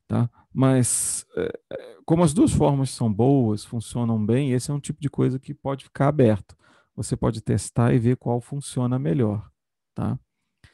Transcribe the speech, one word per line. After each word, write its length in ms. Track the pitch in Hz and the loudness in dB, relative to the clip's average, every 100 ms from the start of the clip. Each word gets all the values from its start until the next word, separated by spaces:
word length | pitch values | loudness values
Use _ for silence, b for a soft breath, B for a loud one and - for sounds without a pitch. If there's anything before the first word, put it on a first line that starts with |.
| - | -6
tá? 200 | 110 120 b b | -2 -2 b b
Mas, 720 | - 131 131 120 - - - - - | 0 2 4 2 0 -4 -6 -8 -8
é, 240 | - - - | -6 -8 -14
é, 280 | - - 107 | -14 -14 -10
como 200 | - 170 | 0 4
as 100 | 170 | 4
duas 180 | 156 294 | 4 4
formas 380 | - 147 139 131 | 4 2 2 -2
são 240 | - 117 | -2 -2
boas, 500 | 101 123 139 113 104 | 2 4 4 2 0
funcionam 600 | - 120 - 123 117 113 104 | -6 -10 -8 -4 -2 0 0
bem, 280 | 120 147 | 0 0
esse 180 | 123 135 | -2 -2
é 20 | |
um 60 | 143 | -8
tipo 200 | - 151 | -8 -6
de 100 | 139 | -6
coisa 280 | - 131 131 | -2 -2 -2
que 160 | - | -10
pode 300 | 147 135 135 | -10 -8 -8
ficar 240 | - - 139 | -8 0 0
aberto. 500 | 147 120 104 - _ b b b - | 4 4 4 -4 _ b b b -10
Você 200 | 110 127 | -6 -2
pode 260 | 123 110 | -2 -2
testar 520 | - 117 - - 117 | -2 -2 -2 0 2
e 60 | 135 | 2
ver 180 | 117 127 | 2 0
qual 240 | - 120 | -2 -4
funciona 560 | - 143 - - 123 127 | -6 -12 -8 -4 -2 -2
melhor, 540 | 143 160 110 107 - _ _ _ _ | -2 0 0 -2 -8 _ _ _ _
tá? 240 | - 104 127 _ _ _ _ b | -8 -6 -6 _ _ _ _ b